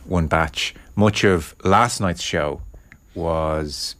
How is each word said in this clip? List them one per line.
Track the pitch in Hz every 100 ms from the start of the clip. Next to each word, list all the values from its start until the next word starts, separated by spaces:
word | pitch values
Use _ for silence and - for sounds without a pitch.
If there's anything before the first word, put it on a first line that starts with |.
| -
one | 90 80
batch. | 82 80 - - - - -
Much | 107 104 104
of | 90 80 - 92
last | 98 120 -
night's | 98 85
show | - 82 73 71 - - - - _ -
was | 82 80 78 78 76 73 -